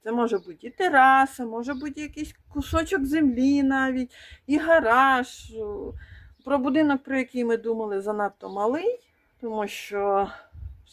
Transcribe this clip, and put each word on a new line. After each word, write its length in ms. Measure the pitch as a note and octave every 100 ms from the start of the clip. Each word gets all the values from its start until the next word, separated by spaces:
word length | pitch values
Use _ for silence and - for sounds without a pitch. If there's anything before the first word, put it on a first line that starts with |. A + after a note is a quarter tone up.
Це 100 | A3
може 260 | A#3+ A3+ G3
бути 180 | F3+ D#3
і 100 | A#3+
тераса, 760 | - F4+ C4+ C4 C4+ C4+ - A#3
може 280 | A3+ A#3+
бути 260 | C4 D4 D4
якийсь 340 | D4 D4 D4+ - _
кусочок 520 | C#4+ C#4 D#4+ E4 F4
землі 580 | C4+ D#4 D4 A#3+ C4+ C#4+
навіть, 520 | C4+ C4+ C4 B3+ B3 - - - -
і 120 | D4+
гараж. 920 | D#4+ E4 A3+ B3 C4+ B3+ B3+ - - A3 G#3 G3+ - - - - - _
Про 140 | B3+ C#4
будинок, 440 | C4 C#4+ D4+ C4+
про 160 | C4+ C4
який 260 | B3+ B3
ми 120 | A#3 A3+
думали, 440 | A3 A3+ G#3+ G3
занадто 500 | G3+ G#3 G3+ - G3
малий, 500 | G3 A3 D4 G4+ B4 _ _ _ _
тому 280 | A#3+ G#3+ G3+
що 600 | - - G3+ G3+ G3 G3 - - - - - _